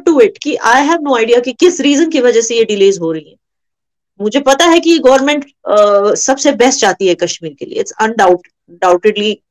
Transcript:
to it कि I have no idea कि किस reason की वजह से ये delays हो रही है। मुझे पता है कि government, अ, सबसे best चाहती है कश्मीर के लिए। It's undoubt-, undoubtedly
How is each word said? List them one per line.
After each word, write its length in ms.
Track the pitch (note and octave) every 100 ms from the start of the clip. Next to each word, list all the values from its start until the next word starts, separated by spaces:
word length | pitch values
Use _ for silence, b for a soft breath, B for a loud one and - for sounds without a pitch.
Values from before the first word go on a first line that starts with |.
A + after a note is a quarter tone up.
| E4+
to 120 | D4
it 160 | G#3+ -
कि 140 | D4 - A3+
I 100 | B3+
have 240 | C#4+ E4+
no 200 | C#4+ A#3+
idea 240 | A3+ A#3+
कि 100 | B3+
किस 280 | A#3+ F4+ F4
reason 280 | C#4 C#4+ D#4+
की 120 | D4
वजह 200 | B3 A3+
से 140 | A3+ A#3
ये 100 | A3
delays 340 | G3+ G3 F#3+
हो 120 | E3
रही 180 | D#3+ D3+
है। 60 | _ _ _ _ _ _ _ _ -
मुझे 180 | G#3 C#4+
पता 260 | C4+ C#4 E4+
है 140 | E4+
कि 200 | E4+ E4
government, 460 | B3+ C4 C#4 D4 C#4+ _ -
अ, 460 | G#3 G#3 G3+ G#3 -
सबसे 360 | - C4+ C#4+
best 280 | A3 B3 -
चाहती 280 | G#3 F#4 F#3+
है 80 | E3+
कश्मीर 400 | F3 - D#3+ C#3+
के 60 | -
लिए। 180 | -
It's 120 | G3 -
undoubt-, 800 | A3 A3+ F#3+ F3 _ _ _
undoubtedly 640 | E3+ F#3 F3+ G#3+ G#3 G#3+ G3 _